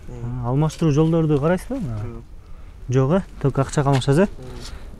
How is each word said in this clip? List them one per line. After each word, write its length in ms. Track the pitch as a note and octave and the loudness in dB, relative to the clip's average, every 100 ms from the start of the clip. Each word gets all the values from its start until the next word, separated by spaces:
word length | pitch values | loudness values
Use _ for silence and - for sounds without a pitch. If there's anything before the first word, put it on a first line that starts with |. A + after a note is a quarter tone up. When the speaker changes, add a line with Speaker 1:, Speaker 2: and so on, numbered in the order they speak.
| - | -8
Speaker 1:
Мм. 380 | B2 A#2+ B2 A#2+ | -10 -6 -4 0
Speaker 2:
А, 40 | |
алмаштыруу 440 | C3+ D#3 - E3 | 2 0 2 2
жолдорду 460 | C#3 D#3+ E3 D#3 D3 | 4 4 4 4 2
карайсызбы? 400 | D3+ F3+ - C4+ | 2 0 -2 -6
Speaker 1:
Жок. 440 | D3+ G#2+ A2 A#2+ - - - - - - - | -6 -6 -8 -10 -14 -18 -16 -16 -16 -12 0
Speaker 2:
Жок, 220 | B2+ C3 | 2 4
э? 100 | F#3+ - - | 2 0 -2
Только 200 | C#3 C3 | 0 0
акча 220 | - - | 0 0
калмашат, 340 | C#3 C3+ C#3 C#3 | 2 4 4 4
э? 100 | G3+ - - - - - - | 4 0 -12 -12 -12 -14 -14